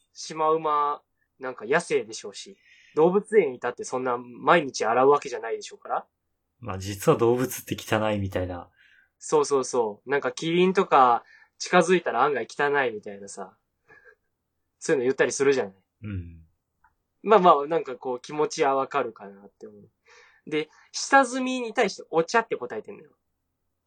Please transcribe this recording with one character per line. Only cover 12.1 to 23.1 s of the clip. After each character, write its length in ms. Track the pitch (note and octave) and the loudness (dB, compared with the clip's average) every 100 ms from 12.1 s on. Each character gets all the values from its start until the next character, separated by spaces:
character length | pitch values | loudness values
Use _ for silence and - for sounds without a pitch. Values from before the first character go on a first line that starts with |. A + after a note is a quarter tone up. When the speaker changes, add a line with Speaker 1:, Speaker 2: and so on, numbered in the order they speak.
Speaker 1:
ら 100 | A#2 | 0
案 120 | C#3+ | 0
外 120 | C3 A2 | 0 -6
汚 380 | - C#3+ C#3+ B2+ | -2 0 2 0
い 60 | |
み 100 | G#2+ | -4
た 100 | G#2 | -12
い 80 | G3 | -16
な 80 | G3 | -16
さ。 280 | - F#3+ _ _ _ _ - _ _ _ _ _ _ _ _ | -16 -16 _ _ _ _ -20 _ _ _ _ _ _ _ _
そ 140 | - | -2
う 40 | D3 | 0
い 20 | |
う 20 | |
の 40 | |
言 80 | B2 | 2
っ 20 | |
た 120 | C3 C3+ | 0 0
り 60 | |
す 120 | - | 2
る 80 | C#3 | 2
じ 80 | C3 | 2
ゃ 40 | |
な 60 | G2+ | 0
い。 40 | - _ _ | -8 _ _
Speaker 2:
う 40 | A2 | -10
ん。 320 | F#2+ E2+ E2 D#2+ _ _ _ _ _ _ _ | -8 -10 -16 -20 _ _ _ _ _ _ _
Speaker 1:
ま 140 | G3 G#3+ | 2 4
あ 20 | |
ま 120 | F3+ C#3+ | 6 4
あ、 20 | C#3+ | 4
な 120 | E3 | -4
ん 60 | |
か 120 | C#3 B2 | -4 -10
こ 180 | C3 | -8
う 60 | B2 | -8
気 120 | - | -8
持 160 | D3+ D3+ | -4 -4
ち 160 | D#3+ | 0
は 100 | C#3+ | 0
わ 140 | C3+ C3+ | 0 -2
か 140 | C#3+ | -4
る 100 | A#2+ | -6
か 160 | G#2 G2+ | -8 -18
な 140 | G2 | -20
っ 80 | G2+ | -20
て 160 | _ A2 | _ -20
思 120 | G#2 | -20
う。 720 | G#2+ _ _ - _ _ - | -20 _ _ -20 _ _ -8
で、 200 | D3+ D#3 _ _ | -6 -6 _ _
下 360 | - - C#4 B3 | -10 4 4 4
積 160 | C4 | -2
み 180 | C4 B3+ | -4 -4
に 140 | A#3 | -6
対 160 | A#3 G#3+ | -2 -2
し 60 | - | -2
て 80 | - | -4
お 140 | D#3+ | -2
茶 160 | E3 A#3 | 0 0
っ 80 | A3 | -2
て 80 | - | -6
答 200 | B2 A2 | -8 -10
え 60 | |
て 100 | - | -12
ん 40 | G#2 | -18
の 80 | |
よ。 60 | - | -20